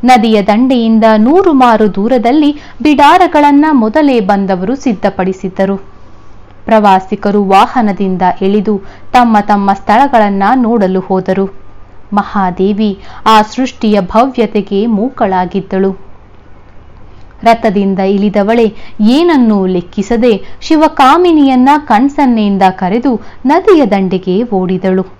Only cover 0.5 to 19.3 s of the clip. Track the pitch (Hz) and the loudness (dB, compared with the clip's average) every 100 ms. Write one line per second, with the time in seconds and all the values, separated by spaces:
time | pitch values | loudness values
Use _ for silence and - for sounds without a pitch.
0.5 | 214 254 254 226 226 226 220 220 339 381 | 0 2 0 2 2 4 4 4 4 4
1.5 | 277 247 220 214 196 214 254 220 294 294 | 4 4 4 0 0 -2 0 2 2 0
2.5 | 294 - - 269 285 285 359 349 339 294 | -2 -12 -4 0 4 4 4 2 2 4
3.5 | 285 311 285 220 302 294 247 196 202 196 | 4 2 2 0 2 2 0 0 -2 0
4.5 | 190 190 269 277 202 202 180 185 190 185 | -2 -4 -4 -4 -2 -4 -4 -6 -4 -8
5.5 | 180 190 196 - - - - - - - | -4 -4 -4 -10 -20 -20 -20 -20 -20 -20
6.5 | - - 226 208 190 190 202 208 202 196 | -16 0 2 4 2 0 -6 -2 -2 2
7.5 | 196 240 - 214 185 196 185 180 - 196 | 2 2 0 -2 -2 -4 0 -2 -2 -2
8.5 | 208 202 202 - - - 247 240 214 208 | 0 -2 -4 -6 -18 -2 0 2 0 0
9.5 | 202 196 196 - 208 277 247 208 196 196 | 0 0 -2 0 2 2 2 0 0 0
10.5 | 254 233 233 190 185 185 190 185 190 196 | 0 0 0 0 -2 -2 -4 -2 -2 -4
11.5 | - - - - - - 208 196 214 190 | -8 -18 -20 -20 -20 -6 -4 -4 -4 -4
12.5 | 175 190 202 214 196 - - - 220 214 | -2 -2 0 -2 -4 -12 -6 2 2 2
13.5 | - 254 - 220 208 180 220 262 254 220 | -4 -6 -4 -2 0 0 0 0 0 -2
14.5 | 214 - 196 233 208 247 - 214 185 180 | -2 -2 -2 -2 -2 -4 -4 -2 -2 -2
15.5 | 196 190 190 190 190 - - - - - | -6 -6 -2 -2 -4 -14 -20 -20 -20 -20
16.5 | - - - - - - - - - 233 | -20 -20 -20 -20 -20 -20 -20 -20 -4 0
17.5 | 226 226 196 196 196 190 202 208 202 202 | 0 0 -2 -2 -2 -2 0 0 0 0
18.5 | 233 220 214 - - 214 262 349 | 2 0 -2 -14 0 2 4 2